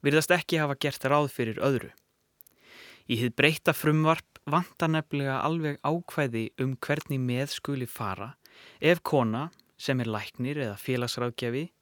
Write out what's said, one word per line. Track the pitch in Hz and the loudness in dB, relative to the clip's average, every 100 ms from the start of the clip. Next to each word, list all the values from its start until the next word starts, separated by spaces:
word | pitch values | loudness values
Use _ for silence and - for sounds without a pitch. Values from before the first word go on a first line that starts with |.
virðast | - 151 147 180 | 4 4 4 2
ekki | - 165 | 2 0
hafa | 151 139 | 0 0
gert | 147 - - | -4 -2 2
ráð | 147 143 | 2 2
fyrir | - 117 107 | 0 -2 0
öðru. | 139 131 87 - _ _ _ _ - _ _ - - - - | 0 0 -2 -16 _ _ _ _ -20 _ _ -20 -20 -20 -4
Í | 120 | 0
hið | 120 - | 0 2
breytta | 143 156 - | 2 4 2
frumvarp | 151 151 156 156 160 - - - | 2 2 4 4 2 -2 -16 -2
vantar | 156 175 _ 165 | 0 0 _ 0
nefnilega | 160 151 143 139 135 147 | 0 -2 -4 -2 0 0
alveg | 165 151 143 | 0 -4 -2
ákvæði | 139 165 - - 139 117 110 - | -2 -2 -4 -2 -2 -2 -4 -4
um | 131 131 | -4 -4
hvernig | - 151 - 135 | -2 -4 -2 -2
með | 127 123 143 - | -2 -2 -4 -6
skuli | - 139 123 | -6 -6 -6
fara | - 107 92 107 - - - - - | -6 -6 -6 -8 -14 -20 -20 -20 0
ef | 151 175 | 4 4
kona, | - 147 113 110 160 _ _ _ | 4 2 2 0 -6 _ _ _
sem | - 131 | -2 -2
er | 117 | 0
læknir | 107 - - 127 147 120 | -4 -6 -6 -6 -4 -6
eða | 101 | -6
félagsráðgjafi | - 127 120 - 123 120 123 123 165 _ | -4 -2 -2 -2 -4 -2 -4 -4 -6 _